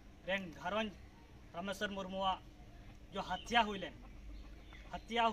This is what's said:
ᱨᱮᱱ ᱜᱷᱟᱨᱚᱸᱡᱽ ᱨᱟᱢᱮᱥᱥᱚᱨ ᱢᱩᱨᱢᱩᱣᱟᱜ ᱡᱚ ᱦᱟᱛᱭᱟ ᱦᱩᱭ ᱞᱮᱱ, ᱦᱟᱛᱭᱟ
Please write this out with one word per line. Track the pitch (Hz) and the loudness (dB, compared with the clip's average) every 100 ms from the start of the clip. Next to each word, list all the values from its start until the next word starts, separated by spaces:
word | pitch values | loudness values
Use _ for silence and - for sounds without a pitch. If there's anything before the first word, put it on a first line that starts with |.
| - - | -16 -6
ᱨᱮᱱ | - 196 185 | 0 2 0
ᱜᱷᱟᱨᱚᱸᱡᱽ | 147 180 208 214 - - - - - - | -4 0 2 2 -2 -12 -16 -18 -16 -8
ᱨᱟᱢᱮᱥᱥᱚᱨ | 165 196 190 208 | -4 -2 0 0
ᱢᱩᱨᱢᱩᱣᱟᱜ | 196 185 190 190 180 - - - - - - - | 0 -2 2 4 4 0 -14 -14 -14 -14 -14 -6
ᱡᱚ | 196 | -4
ᱦᱟᱛᱭᱟ | 185 180 - 233 | -2 -2 6 6
ᱦᱩᱭ | 214 196 | 6 4
ᱞᱮᱱ, | 165 - - - - - - - - - - | -4 -8 -12 -12 -10 -10 -10 -12 -12 -12 -8
ᱦᱟᱛᱭᱟ | 175 - 233 226 | -8 0 6 6